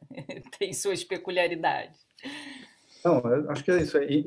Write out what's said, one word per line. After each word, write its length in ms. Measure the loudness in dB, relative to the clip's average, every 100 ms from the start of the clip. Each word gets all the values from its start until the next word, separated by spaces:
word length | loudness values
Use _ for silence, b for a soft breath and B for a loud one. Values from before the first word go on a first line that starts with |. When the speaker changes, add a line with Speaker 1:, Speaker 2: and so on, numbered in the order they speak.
| -18
Speaker 1:
<laughs> 480 | -16 -14 -14 -14 -6
tem 140 | -6
suas 300 | -2 -2 -2
peculiaridades. 960 | -4 -8 -2 0 0 2 0 -2 -6 _ _ _ -14 -12 -14 -16 B B _ -2
Speaker 2:
Não, 140 | 4 4
eu 300 | 4 2 2
acho 140 | -4
que 60 | 2
é 120 | 2
isso. 160 | 4 2
I-, 240 | 2 2